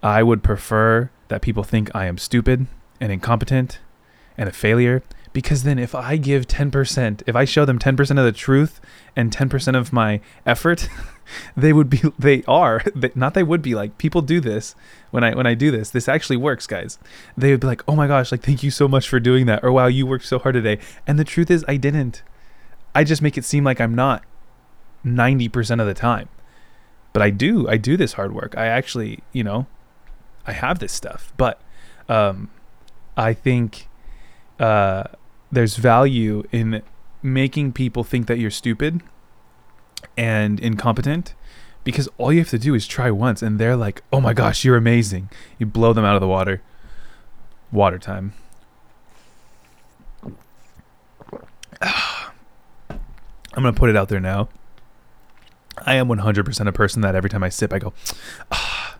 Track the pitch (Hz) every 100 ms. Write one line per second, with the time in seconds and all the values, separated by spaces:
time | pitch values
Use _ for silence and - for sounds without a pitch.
0 | - 104 113 113 101 101 - 110 113 113
1 | 127 _ _ - - 107 98 113 107 104
2 | 92 87 - 120 117 127 131 - _ _
3 | 113 95 113 117 - 135 127 - - _
4 | _ _ _ - 101 - 104 117 123 127
5 | - - - 131 - 143 131 135 120 131
6 | 120 156 139 139 123 - 143 139 131 -
7 | 120 104 - 117 135 - 143 123 139 131
8 | 139 139 123 104 - 135 151 - - -
9 | - - 117 - 135 135 131 127 120 123
10 | 110 104 - - - 120 165 170 - -
11 | - - - - - - 151 151 143 135
12 | 156 - 135 139 - 139 160 113 - 147
13 | 123 - 131 196 165 170 147 110 104 -
14 | 156 175 139 170 127 107 - - - -
15 | - 131 117 127 127 117 143 120 107 127
16 | 113 147 - 127 143 123 - 98 95 -
17 | - - - - 135 135 131 120 - 151
18 | 143 139 127 120 - 139 139 - 143 135
19 | - 131 120 127 123 104 123 127 127 131
20 | 127 131 - 127 135 127 110 104 - -
21 | - 147 151 - 170 175 160 139 135 151
22 | 127 - - - - - - - - -
23 | 151 156 151 139 - 147 139 127 117 117
24 | 131 120 - - - - _ - - -
25 | 127 120 120 135 117 123 110 117 107 95
26 | 120 113 - - - - - - - -
27 | - 104 104 101 135 220 127 113 110 170
28 | 147 - 98 101 104 - 113 120 - 123
29 | 107 110 - 127 107 107 139 - - _
30 | - - - - - - 127 175 - -
31 | - - - - 127 - - - - -
32 | - 110 104 95 104 - - - - -
33 | - - 113 113 - 123 113 - - -
34 | - - - - - - 113 107 98 95
35 | - - - - - 123 113 107 123 117
36 | 139 127 110 104 104 117 113 110 - -
37 | - - 131 131 135 156 143 120 127 117
38 | 117 127 113 120 110 - 120 110 151 170
39 | - - _ - _ _ - - _ -
40 | - - 117 110 107 104 117 110 120 110
41 | 139 160 170 - - - - - - 131
42 | 131 - 120 165 160 117 127 127 - -
43 | 123 101 123 104 113 107 113 123 107 -
44 | - 135 123 120 107 107 131 123 113 117
45 | 107 95 95 - - - 110 110 113 113
46 | 104 101 95 95 95 95 - - - -
47 | - - - - - - - 104 98 90
48 | - 98 95 - - - - _ - _
49 | - - - - - - _ _ - _
50 | - - - - _ - - - _ _
51 | _ _ - - - - - - - -
52 | - - - - - - _ - - -
53 | - - - - - - 131 110 123 104
54 | 98 98 92 98 107 - - - - -
55 | _ - - - - _ _ - - 131
56 | 123 113 104 104 98 - 104 95 104 -
57 | 101 92 95 104 92 - 107 98 98 -
58 | - - - - - - - - - -